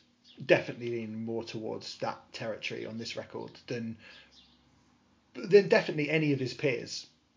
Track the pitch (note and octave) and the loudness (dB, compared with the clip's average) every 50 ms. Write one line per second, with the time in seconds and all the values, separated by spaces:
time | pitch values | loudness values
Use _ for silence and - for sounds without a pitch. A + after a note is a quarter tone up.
0 | _ _ _ _ _ - - - - C3 F3 - - - C3 A#2 A#2+ A#2+ A#2 A#2 | _ _ _ _ _ -20 -16 -6 2 4 4 4 4 -2 -8 -8 -6 -4 -4 -4
1 | A2+ A2 G#2+ A2 A2+ A2+ A2+ A2+ A2 - - A2+ A2 A2 A2+ G#2 - - - - | -4 -6 -6 -6 -6 -4 -4 -4 -6 -6 -8 -8 -6 -6 -8 -8 -8 -10 -10 -6
2 | - A#2 - - - _ - - A#2+ A2+ G#2 - - - A#2 A#2 A#2 A2+ A2 A2+ | -6 -6 -6 -6 -12 _ -12 -8 -6 -6 -6 -4 -6 -6 -6 -6 -8 -8 -8 -8
3 | A#2 A2+ - A#2+ G#2+ - - A2+ A2+ A#2 - - - - B2+ A#2+ A2+ A2+ A2 - | -8 -8 -8 -8 -8 -8 -8 -10 -10 -10 -14 -14 -10 -8 -6 -6 -4 -6 -8 -10
4 | - - - - - - _ - - - _ _ _ _ _ _ _ _ _ _ | -14 -20 -20 -20 -20 -20 _ -20 -20 -20 _ _ _ _ _ _ _ _ _ _
5 | _ _ _ _ _ _ - - - G3 F3 G3+ G3 E3 A#3 G#3 D#3 - D3+ D3+ | _ _ _ _ _ _ -14 -10 0 8 8 8 10 10 6 4 4 2 -2 -2
6 | D3 C#3+ D3+ D#3+ D#3 D3 C#3+ B2+ C3 A#2+ - - - C#3 B2 A2+ A2 G#2+ - - | 0 2 2 2 4 4 2 2 0 -2 -4 0 0 0 0 0 -4 -8 -10 -12
7 | - - _ _ _ _ _ | -14 -16 _ _ _ _ _